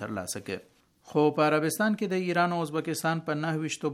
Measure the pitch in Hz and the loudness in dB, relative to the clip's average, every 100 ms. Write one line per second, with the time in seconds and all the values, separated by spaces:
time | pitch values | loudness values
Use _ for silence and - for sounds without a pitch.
0 | 104 104 87 101 98 90 - _ _ _ | -6 -6 -6 -8 -6 -6 -8 _ _ _
1 | - 156 151 147 151 156 156 156 214 208 | -2 2 4 4 4 4 0 0 0 0
2 | 202 185 180 175 175 175 156 156 165 151 | 0 -2 0 2 2 0 -2 -2 -2 -2
3 | 165 165 160 151 160 156 156 - 156 | 0 -2 -2 -2 -2 -2 -2 -2 -2